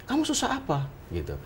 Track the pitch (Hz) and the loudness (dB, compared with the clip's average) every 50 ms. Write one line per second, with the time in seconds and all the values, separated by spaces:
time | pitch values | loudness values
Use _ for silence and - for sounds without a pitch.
0 | - - 240 302 311 - 302 - - - 262 269 262 - 156 139 139 139 - - | -2 0 2 2 4 4 2 2 2 2 0 0 0 2 2 2 2 -2 -6 -12
1 | - - 82 85 76 71 73 69 - | -10 -4 -4 -2 -2 -2 -6 -6 -6